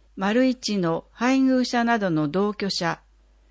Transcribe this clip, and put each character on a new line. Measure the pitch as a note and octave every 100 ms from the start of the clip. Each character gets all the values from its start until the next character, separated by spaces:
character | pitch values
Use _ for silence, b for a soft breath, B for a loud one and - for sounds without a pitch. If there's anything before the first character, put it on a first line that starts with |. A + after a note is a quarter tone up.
| _ -
丸 | G3 A3+ C4
一 | B3+ - G3+
の | E3+ E3 -
配 | - A#3+ C4+
偶 | C4 B3+
者 | B3 B3 A#3
な | A#3
ど | G3
の | D#3 D3+
同 | F3+ G#3
居 | G3+ G3
者。 | - E3+ D#3+ _ _ _ _ _